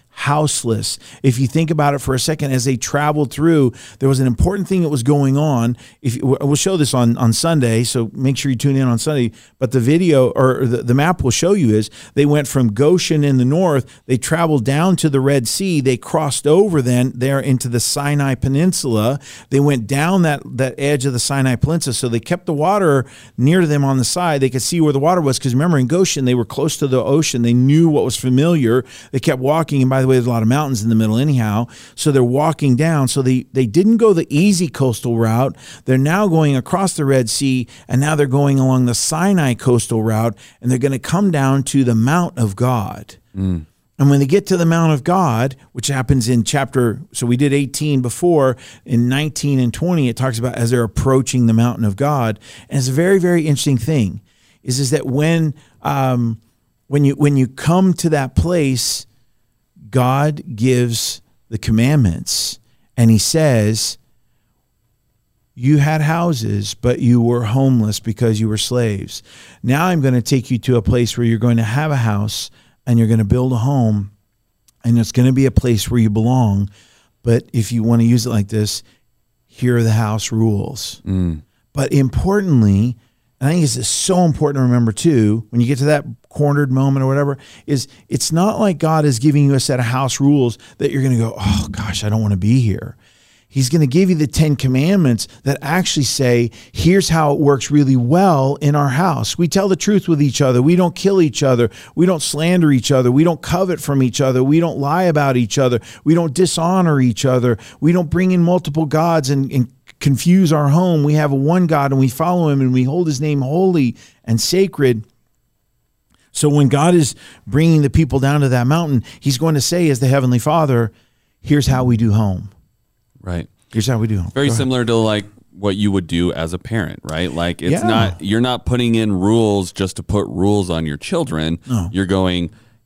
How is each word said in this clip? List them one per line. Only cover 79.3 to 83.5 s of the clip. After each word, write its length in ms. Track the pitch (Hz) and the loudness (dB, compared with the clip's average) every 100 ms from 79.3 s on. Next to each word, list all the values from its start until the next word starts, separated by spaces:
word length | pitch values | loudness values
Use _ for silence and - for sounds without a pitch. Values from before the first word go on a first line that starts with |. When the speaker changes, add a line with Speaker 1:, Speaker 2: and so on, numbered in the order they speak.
| _ _ | _ _
Speaker 1:
here 320 | - 123 120 | -4 0 2
are 60 | |
the 80 | 113 | 2
house 400 | 110 110 107 - | 0 0 -4 -4
rules." 720 | 113 113 101 - - - - - | 0 0 0 -4 -10 -14 -12 -6
Speaker 2:
Mm. 380 | 95 90 78 - _ _ | -2 -2 -4 -12 _ _
Speaker 1:
But 200 | 143 135 | -6 0
importantly, 1040 | 147 135 - 175 202 190 135 104 98 120 120 _ _ _ _ | 2 0 0 0 0 2 4 4 4 0 -4 _ _ _ _
and 100 | |
I 40 | 143 | -2